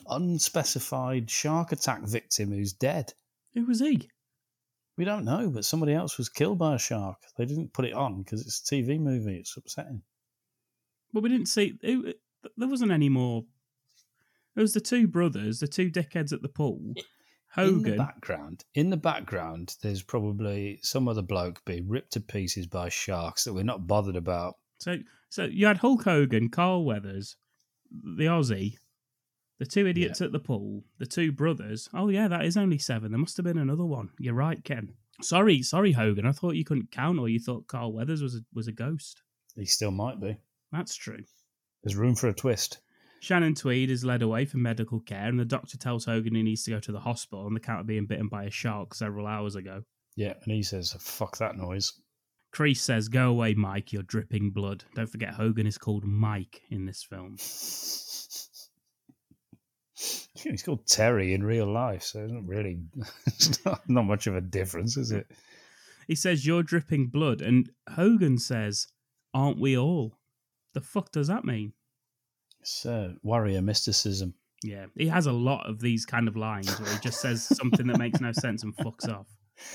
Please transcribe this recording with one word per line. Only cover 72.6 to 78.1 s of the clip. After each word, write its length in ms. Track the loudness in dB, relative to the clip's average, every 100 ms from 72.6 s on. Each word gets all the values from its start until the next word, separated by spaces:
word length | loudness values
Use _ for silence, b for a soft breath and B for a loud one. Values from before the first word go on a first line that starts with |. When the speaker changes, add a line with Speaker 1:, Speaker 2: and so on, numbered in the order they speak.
Speaker 1:
It's, 240 | -10 -8
uh, 300 | -4 -4 -4 -6
warrior 400 | 0 2 4 2
mysticism. 720 | 2 2 2 2 0 -2 -4 -8 _ -14
Speaker 2:
Yeah, 240 | -10 -10 -10 -2
he 120 | 2
has 180 | 4 4
a 60 |
lot 340 | 2 2 0 -4
of 140 | -2
these 240 | 0 0
kind 240 | 0 0 0
of 80 | 0
lines 420 | -4 -4 -4 -4
where 140 | -4
he 60 | -4
just 200 | -4 -4
says 220 | -2 -2
something 420 | 0 0 2 2 2
that 120 | 0
makes 220 | 2